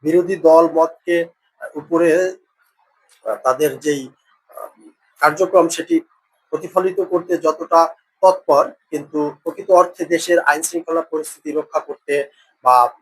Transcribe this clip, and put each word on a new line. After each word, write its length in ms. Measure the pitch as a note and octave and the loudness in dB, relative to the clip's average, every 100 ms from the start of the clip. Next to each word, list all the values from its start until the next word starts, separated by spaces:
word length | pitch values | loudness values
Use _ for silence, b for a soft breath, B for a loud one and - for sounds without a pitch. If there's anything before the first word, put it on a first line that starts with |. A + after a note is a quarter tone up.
বিরোধী 340 | D3 E3+ F3 F#3 | 0 0 0 0
দল 320 | D#3+ D#3+ E3 | 4 6 4
মতকে 520 | D#3+ E3 - - F3 E3+ _ _ _ C#3+ | 2 -2 -4 -4 -4 -4 _ _ _ -16
উপরে, 600 | D3+ D3 E3 E3+ D#3+ F#3 F#3 _ _ _ _ _ _ _ _ | -16 -4 0 2 2 0 -6 _ _ _ _ _ _ _ _
আহ, 100 | - | -10
তাদের 440 | G#2 C3 B2+ D3+ C3 | -4 -2 0 -2 -4
যেই, 300 | D3 C#3+ C3 _ _ _ _ | -4 -4 -6 _ _ _ _
আহ, 200 | - - _ - _ _ _ | -20 -20 _ -20 _ _ _
কার্যক্রম, 480 | D3 D3+ F#3 F#3 E3 | -2 0 2 2 2
সেটি 320 | - - E3 - _ _ _ _ | -2 -2 -2 -2 _ _ _ _
প্রতিফলিত 500 | D3+ E3+ F#3 F#3 F#3 | -12 -4 -2 -2 -4
করতে 380 | F#3 F3 E3+ E3+ | -4 -4 -2 -2
যতটা 560 | D#3+ D#3 E3 E3 E3 - _ _ | -2 -4 0 2 2 -2 _ _
তৎপর, 500 | F#3+ F#3+ - C#3+ F3 - _ | 2 2 2 2 2 -4 _
কিন্তু 440 | D3+ D3 D3+ D3 D3 | -10 -8 -6 -6 -6
প্রকৃত 280 | - - G3 | -12 -12 2
অর্থে 340 | F#3 F3+ - | 4 4 -2
দেশের 360 | D#3 E3 E3+ E3+ | -4 -4 0 0
আইন 220 | - D3+ | 2 -2
শৃঙ্খলা 400 | D#3+ E3+ E3 E3 | -2 -8 -4 -6
পরিস্থিতি 500 | D#3+ D#3 D#3 - D3+ | -4 -8 -10 -14 -8
রক্ষা 280 | D3+ D3+ D#3 | -8 -6 -8
করতে 500 | D3 C3+ - C#3+ C#3 _ _ _ | -8 -16 -6 -6 -6 _ _ _
বা 320 | B2+ B2+ B2 - | 2 4 4 -2